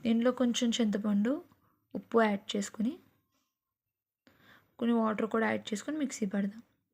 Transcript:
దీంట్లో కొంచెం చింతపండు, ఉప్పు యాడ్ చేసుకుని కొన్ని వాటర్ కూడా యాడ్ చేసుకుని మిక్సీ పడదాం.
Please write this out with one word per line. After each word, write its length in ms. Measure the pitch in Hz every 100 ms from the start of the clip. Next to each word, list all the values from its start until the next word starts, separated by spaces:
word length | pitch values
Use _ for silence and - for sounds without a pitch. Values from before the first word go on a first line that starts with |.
దీంట్లో 300 | 233 226 240
కొంచెం 360 | 254 247 233 240
చింతపండు, 600 | 220 226 202 214 202 214 285 - _ _ _ _
ఉప్పు 240 | - - 233
యాడ్ 240 | 214 202 -
చేసుకుని 440 | 214 202 - 220 349 _ _ _ _ _ _ _ _ _ _ _ _ _ _ - - _ _
కొన్ని 160 | 233
వాటర్ 320 | 233 220 214 220
కూడా 180 | 220 220
యాడ్ 180 | 220 208
చేసుకుని 300 | 202 - 302
మిక్సీ 280 | 285 - 202
పడదాం. 340 | 202 196 220 - _ _